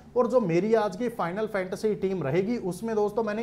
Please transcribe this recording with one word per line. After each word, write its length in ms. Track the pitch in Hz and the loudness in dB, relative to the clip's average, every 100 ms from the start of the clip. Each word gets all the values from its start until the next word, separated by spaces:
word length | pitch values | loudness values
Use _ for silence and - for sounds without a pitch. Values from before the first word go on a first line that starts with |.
| - - | -4 0
और 100 | 247 | 2
जो 140 | 247 | 2
मेरी 340 | 202 165 208 | 4 2 4
आज 220 | 220 208 185 | 2 2 -2
की 120 | 240 | -4
फाइनल 380 | 233 170 185 220 | -2 -4 -2 -4
फैंटेसी 480 | 196 185 190 220 | -4 -4 -2 -2
टीम 280 | 202 190 190 | 0 0 0
रहेगी 340 | 139 160 196 240 | 0 2 2 -2
उसमें 380 | 180 175 226 220 | -4 -6 -2 0
दोस्तों 260 | 208 208 | 0 0
मैंने 200 | 214 208 | -2 -4